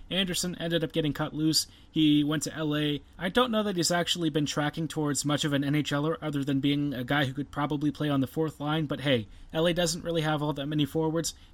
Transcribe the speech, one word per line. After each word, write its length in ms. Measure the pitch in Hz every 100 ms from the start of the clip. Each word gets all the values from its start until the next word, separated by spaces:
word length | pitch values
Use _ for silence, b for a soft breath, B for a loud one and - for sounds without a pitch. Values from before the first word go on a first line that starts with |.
| B
Anderson 440 | 175 185 165 180 170
ended 240 | 170 170
up 100 | 156
getting 180 | 165 151
cut 220 | 135 151
loose. 320 | 151 156 147 - B B
He 340 | 160 156 147
went 200 | 147 156
to 100 | 156
L 240 | 160 156 147
A. 240 | 151 143 b -
I 120 | 180
don't 200 | 240 254
know 140 | 220
that 140 | 208 180
he's 120 | 156
actually 400 | 175 170 175 160
been 160 | 151 147
tracking 420 | - 147 160 156
towards 380 | 160 147 139 143
much 180 | 147
of 100 | 156
an 100 | 139
N 100 | 143
H 180 | 151 139
L 140 | 143 151
er 140 | 156
other 220 | 151 143
than 160 | 139 135
being 340 | 143 143 143
a 100 | 123
guy 220 | 123 143 131
who 80 |
could 160 | 131 143
probably 400 | - 143 147 147
play 200 | - 151
on 120 | 139
the 60 | 127
fourth 320 | 156 156 -
line, 260 | 147 156 147
but 160 | 143
hey, 260 | 143 123 104 B B
L 140 | 160 170
A 80 |
doesn't 300 | 170 175 170
really 180 | 170 170
have 220 | 156 151
all 100 | 151
that 140 | 147 139
many 180 | 151 143
forwards. 480 | 160 160 165 160 B B